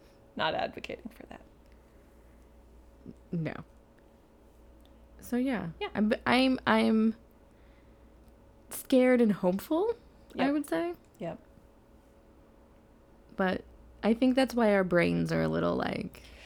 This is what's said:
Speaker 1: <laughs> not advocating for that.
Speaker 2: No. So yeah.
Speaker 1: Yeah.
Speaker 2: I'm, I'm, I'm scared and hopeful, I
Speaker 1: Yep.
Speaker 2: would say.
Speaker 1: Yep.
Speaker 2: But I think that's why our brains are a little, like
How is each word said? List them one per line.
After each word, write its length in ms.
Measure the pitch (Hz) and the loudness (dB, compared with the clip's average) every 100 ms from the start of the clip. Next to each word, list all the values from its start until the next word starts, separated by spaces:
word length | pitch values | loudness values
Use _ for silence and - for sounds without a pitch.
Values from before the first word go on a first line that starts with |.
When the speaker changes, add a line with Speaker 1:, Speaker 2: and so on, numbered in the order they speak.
Speaker 1:
<laughs> 320 | - - - - | -20 -20 -18 -6
not 180 | 160 | -4
advocating 560 | - - - - - - | -2 -6 -8 -14 -14 -14
for 120 | - - | -18 -20
that. 140 | - - - - - - - - - - - - - - - - - - - - | -20 -20 -20 -20 -20 -20 -20 -20 -20 -20 -20 -20 -20 -20 -20 -20 -20 -20 -20 -8
Speaker 2:
No. 220 | 175 156 - - - - - - - - - - - - - - - - - | -6 -6 -8 -16 -20 -20 -20 -20 -20 -20 -20 -20 -20 -20 -20 -20 -20 -20 -20
So 180 | - 240 | -6 -4
yeah. 300 | 262 233 170 - | -2 -4 -6 -10
Speaker 1:
Yeah. 80 | 415 - | -8 -2
Speaker 2:
I'm, 180 | 214 247 - | 0 0 0
I'm, 340 | 247 262 254 - | 2 2 0 0
I'm 480 | 220 226 220 220 - - - - - - - - - - - - - - - - | 2 4 4 2 -2 -12 -20 -20 -20 -20 -20 -20 -20 -20 -20 -20 -20 -20 -20 -16
scared 520 | - - 262 254 247 | -14 0 4 4 4
and 100 | 233 | 4
hopeful, 640 | 185 180 190 - 320 440 453 - - - - | 2 0 -2 -2 0 0 -4 -10 -20 -16 -4
I 60 | 262 | -2
Speaker 1:
Yep. 80 | |
Speaker 2:
would 160 | 302 294 | -2 -2
say. 240 | 330 339 349 - - | -4 -4 -8 -18 -12
Speaker 1:
Yep. 200 | 165 - - - - - - - - - - - - - - - - - - - - - | -12 -12 -18 -20 -20 -20 -20 -20 -20 -20 -20 -20 -20 -20 -20 -20 -20 -20 -20 -20 -14 -2
Speaker 2:
But 260 | 185 185 - - - - | -2 -2 -8 -20 -20 -4
I 100 | 202 | 0
think 220 | 226 254 254 | 2 2 2
that's 180 | 262 | 0
why 200 | 240 214 | 2 2
our 100 | 202 | 4
brains 480 | 185 175 170 170 165 | 2 2 2 2 0
are 100 | 165 | 0
a 60 | 160 | 0
little, 280 | 165 165 - | 0 -2 -2
like 460 | - - - - - - | -2 -4 -8 -12 -20 -20